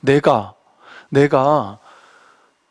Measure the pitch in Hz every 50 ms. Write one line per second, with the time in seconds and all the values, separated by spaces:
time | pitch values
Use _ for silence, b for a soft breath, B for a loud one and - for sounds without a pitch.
0 | - 131 139 147 - 165 139 110 101 101 - _ _ _ _ B B B B B
1 | B B - 139 143 143 147 131 131 143 151 147 110 98 104 - b b b b
2 | b b b b b b b b b b b _ _ _